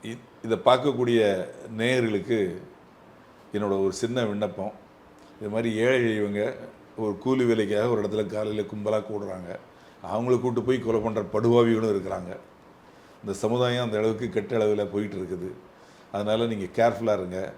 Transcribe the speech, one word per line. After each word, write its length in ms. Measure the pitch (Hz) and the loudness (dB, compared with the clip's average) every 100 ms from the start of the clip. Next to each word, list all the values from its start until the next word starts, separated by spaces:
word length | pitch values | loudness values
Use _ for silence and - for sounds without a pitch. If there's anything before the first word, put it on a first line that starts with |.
இ-, 160 | 113 120 - - | -10 -12 -14 -12
இதை 160 | 113 110 | -2 2
பார்க்கக்கூடிய 800 | - 127 143 120 123 117 104 95 90 - - 110 | 6 6 4 0 4 6 4 2 -4 -10 -12 -2
நேயர்களுக்கு 840 | 117 127 113 104 92 113 95 87 - - - - - - - - - | 0 2 2 0 0 2 2 -2 -14 -20 -20 -20 -20 -20 -20 -20 -8
என்னோட 300 | 104 104 98 | -4 0 2
ஒரு 100 | 98 | 0
சின்ன 320 | 92 117 123 | 0 -2 0
விண்ணப்பம், 480 | 113 104 104 92 101 - - - - - - - | -2 -2 -4 -4 -10 -10 -20 -20 -20 -20 -20 -12
இது 100 | 107 | -6
மாதிரி 240 | 110 117 | -2 -2
ஏழை 260 | 107 120 131 | 0 2 4
எளியவங்க 540 | 117 107 104 101 110 127 - - - - | 2 0 0 -2 -4 -4 -14 -18 -18 -6
ஒரு 220 | 110 95 | -4 -4
கூலி 260 | 127 131 | 0 2
வேலைக்காக 440 | 123 110 101 104 117 | 4 2 2 2 2
ஒரு 140 | 113 | 0
இடத்துல 240 | 101 107 101 | 0 -2 -2
காலையில 400 | 107 107 107 101 | -4 -4 -4 -6
கும்பலா 340 | 107 104 107 | -4 -2 -2
கூடுறாங்க, 560 | 101 104 101 92 90 92 - - - - 87 | -2 -8 -8 -10 -10 -14 -16 -20 -20 -16 -6
அவங்கள 340 | 107 123 123 | -2 2 2
கூட்டு 220 | 127 120 | 2 -2
போய் 180 | 110 131 | 0 0
கொலை 200 | 110 113 | 2 0
பண்ற 220 | 110 110 | 0 -2
படுபாவிகளும் 720 | 95 107 117 120 117 110 110 | -2 0 4 6 6 4 2
இருக்கிறாங்க. 420 | 98 92 95 90 95 - - - - - - - - | -2 -2 -8 -8 -14 -16 -20 -20 -20 -20 -20 -20 -14
இந்த 140 | 107 98 | -8 -2
சமுதாயம் 460 | 110 120 123 120 | 0 2 2 2
அந்த 140 | 120 107 | 0 0
அளவுக்கு 300 | 110 107 117 | 0 0 -2
கெட்ட 300 | 110 98 117 | -4 -2 0
அளவுல 280 | 107 104 104 | 2 2 0
போயிட்டு 300 | 101 104 95 | -2 -4 -6
இருக்குது. 360 | 90 90 90 - - - - - - | -8 -6 -8 -12 -18 -20 -20 -20 -10
அதனால 340 | 101 104 110 117 | -4 0 2 0
நீங்க 180 | 110 | -2
கேர்ஃபுல்லா 480 | 92 - 117 98 113 | -4 2 2 4 0
இருங்க. 400 | 101 90 92 95 | 0 -2 -6 -8